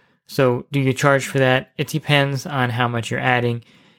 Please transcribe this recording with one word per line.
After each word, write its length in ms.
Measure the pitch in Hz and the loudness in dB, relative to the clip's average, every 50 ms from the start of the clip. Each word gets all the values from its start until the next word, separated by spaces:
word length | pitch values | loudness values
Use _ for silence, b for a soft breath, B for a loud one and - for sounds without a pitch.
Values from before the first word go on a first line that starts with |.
| b b b b b _ | b b b b b _
So 380 | - - 135 127 123 127 - - | -2 2 2 2 2 0 -4 -4
do 80 | 143 143 | -2 0
you 140 | 135 131 123 | 0 0 0
charge 340 | - 147 143 139 135 - - | 2 2 2 2 2 0 -2
for 100 | - 139 | -2 0
that? 360 | 131 127 127 131 139 - _ - | 2 2 2 0 0 -6 _ -8
It 100 | 143 - | -6 -4
depends 600 | - 151 - - 147 143 139 139 139 131 - 185 | -4 -6 0 2 2 2 2 2 -2 -6 -6 -6
on 240 | 147 135 127 120 | -2 -2 0 0
how 160 | 117 123 123 120 | 0 0 -2 0
much 240 | 120 117 110 - | -2 -4 -4 -4
you're 80 | - - | -6 -2
adding 440 | 127 127 123 123 120 120 117 117 b b b b b b b | 0 0 0 0 0 0 -2 -4 b b b b b b b